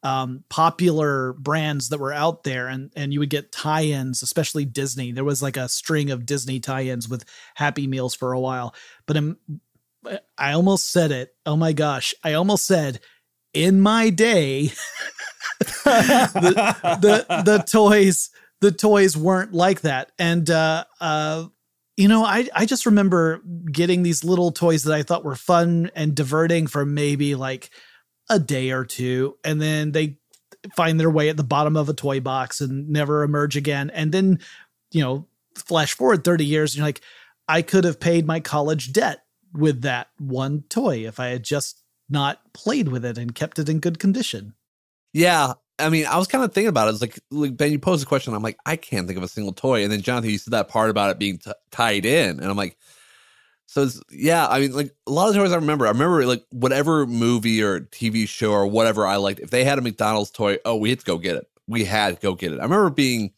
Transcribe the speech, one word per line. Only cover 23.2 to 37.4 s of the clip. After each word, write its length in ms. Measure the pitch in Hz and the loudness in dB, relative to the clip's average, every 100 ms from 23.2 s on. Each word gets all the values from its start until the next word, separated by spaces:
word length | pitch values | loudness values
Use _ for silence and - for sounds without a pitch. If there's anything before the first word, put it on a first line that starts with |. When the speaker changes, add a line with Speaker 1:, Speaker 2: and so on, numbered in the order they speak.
| 160 160 - 170 170 | 2 -2 -10 -12 -8
Speaker 1:
getting 320 | 143 175 180 | -2 2 2
these 220 | 175 160 165 | 2 0 0
little 260 | 180 175 | 2 2
toys 320 | 143 170 160 | 2 2 2
that 100 | 139 | 2
I 100 | 151 | -2
thought 200 | 143 170 | 0 -4
were 120 | 151 131 | -4 -10
fun 560 | - 175 170 170 170 - | 2 4 4 2 0 -2
and 180 | 156 | -2
diverting 540 | 143 135 151 165 170 151 | -2 0 0 2 2 0
for 180 | 147 143 | -2 -2
maybe, 500 | 147 147 143 143 139 | 0 0 0 -2 -2
like, 340 | 131 131 - - - _ _ _ _ | -6 -8 -12 -20 -20 _ _ _ _
a 100 | 220 | 0
day 320 | 143 135 127 | 2 -2 -2
or 140 | 131 127 | -2 -4
two, 520 | - 127 127 135 - | -4 -2 0 -2 -4
and 180 | 156 151 | -4 -2
then 300 | 151 151 151 | 0 0 0
they 260 | 147 156 143 _ _ _ - 202 - | 0 -2 -6 _ _ _ -20 -10 0
find 200 | 165 160 | 2 4
their 120 | 160 | 4
way 180 | 151 151 | 4 2
at 80 | 156 | 0
the 80 | |
bottom 320 | 135 143 151 156 | 0 2 2 0
of 140 | 147 | 0
a 40 | |
toy 280 | 147 139 135 | -2 -2 -2
box 400 | 131 131 131 - | -2 -4 -4 -6
and 260 | 139 135 147 | -6 -6 -2
never 340 | 147 143 151 | -2 0 0
emerge 360 | 147 147 147 147 | 0 0 0 -2
again. 320 | 143 143 139 | -2 -4 -4
And 240 | 160 156 | -2 0
then, 260 | 185 190 175 - - _ _ _ | 2 2 2 -2 -20 _ _ _
you 120 | 165 | -2
know, 240 | 135 135 165 _ _ - | -2 -4 -8 _ _ -20
flash 360 | - 165 147 | -2 0 0
forward 300 | - 254 202 | 2 2 2
thirty 220 | 175 170 147 | 2 0 2
years, 280 | 156 151 | 0 0
and 40 | 139 | 0
you're 100 | 151 | -2
like, 140 | 139 - - - _ | -2 -12 -20 -20 _